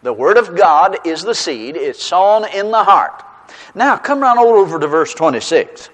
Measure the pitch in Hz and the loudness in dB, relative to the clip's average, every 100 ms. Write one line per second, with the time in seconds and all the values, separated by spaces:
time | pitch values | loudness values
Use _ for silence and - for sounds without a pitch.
0 | 123 110 139 226 208 175 185 151 185 196 | -8 -2 2 2 2 0 2 4 2 -2
1 | 165 160 185 226 - 123 113 160 143 123 | -8 -8 -6 -6 -6 -8 -10 -8 -8 -8
2 | - 175 196 220 214 294 208 226 202 185 | -4 0 2 2 -2 -6 -2 0 4 2
3 | - - - - - - - - 262 - | 2 -8 -20 -20 -20 -20 -20 -4 -2 -2
4 | - 185 262 240 233 220 190 160 151 156 | -2 -2 2 4 4 4 2 -2 -2 -2
5 | 151 - 160 123 - 160 - - - | -2 0 -2 -2 -2 -2 -2 -10 -20